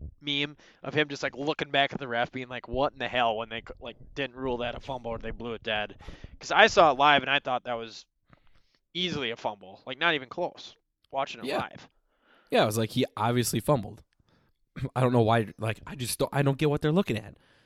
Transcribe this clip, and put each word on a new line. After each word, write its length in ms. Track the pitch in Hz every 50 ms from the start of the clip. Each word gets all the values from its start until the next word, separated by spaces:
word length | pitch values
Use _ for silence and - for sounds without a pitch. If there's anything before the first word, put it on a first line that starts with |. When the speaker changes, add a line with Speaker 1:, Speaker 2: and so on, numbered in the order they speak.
| - - - _
Speaker 1:
meme 340 | 143 143 143 143 143 147 147 - - - - _ -
of 100 | 139 127
him 140 | 151 151 143
just, 140 | 143 135 -
like, 120 | 135 -
looking 360 | 123 143 151 156 - 160 143
back 200 | 143 139 139 135 -
at 60 | -
the 80 | 143 123
ref, 240 | 117 117 123 -
being 180 | - 131 127 123
like, 180 | 127 120 - -
"What 260 | 120 127 139 147 -
in 60 | 135
the 80 | 120 117
hell?" 280 | 123 123 120 117 110 110
when 120 | 117 110
they, 140 | 113 117 - - - -
like, 160 | - 117 110 - - - -
didn't 220 | 143 139 127 120
rule 220 | 131 131 131 123 120
that 180 | 120 120 120
a 40 | -
fumble 300 | - - 135 127 120 117
or 80 | 113 113
they 140 | 117 113
blew 220 | 110 107 113 120 113
it 100 | 104 -
dead. 320 | 113 107 107 104 - - - - - - - - - - -
'Cause 120 | - -
I 160 | 147 170 214 220
saw 240 | - 202 175 151
it 80 | 131 131
live 240 | 139 151 143 139 131
and 80 | 135
I 80 | 139 143
thought 240 | - 139 127 120 -
that 100 | 120 120 117
was 260 | 117 113 104 - - _ _ _ _ _ - _ _ - - - _ _ _ _ _ _ _
easily 380 | 170 180 175 151 147 131 113
a 40 | 117
fumble, 460 | - - 120 110 98 95 92 98 - _ 131
like, 100 | 131 131
not 160 | 165 170 160
even 160 | 143 131 117
close. 460 | - 170 175 156 - - - - - _ _ _ _ _ _ _
Watching 320 | - 135 139 - - 120
it 60 | 117 131
Speaker 2:
Yeah. 100 | 147 -
Speaker 1:
live. 320 | 123 - - - - - _ _ _ _ _ _ _ _ _ _ _ _
Speaker 2:
Yeah, 100 | - 240
I 40 | 156 110
was 100 | 104 113
like, 140 | 113 107
"He 120 | - 127 127 - - -
obviously 420 | 107 120 120 123 117 - - 113
fumbled." 440 | - - 151 123 98 - 98 - - _ _ _ _ _ _ _ _ _ _ _ _ _ _
<coughs> 200 | - 131 131 -
I 60 | 123
don't 100 | 127 123 123
know 80 | 123 113
why. 240 | 107 117 117 110 98 - -
Like, 220 | 107 113 107 - - -
I 80 | -
just 240 | 135 123 110 - -
don't, 100 | 143 -
I 120 | - 139 143
don't 140 | 139 139 131
get 100 | 156 147
what 120 | 143 147 -
they're 80 | 151
looking 260 | 156 185 202 - 120 104
at. 180 | - 73 - - _ _ _ _ _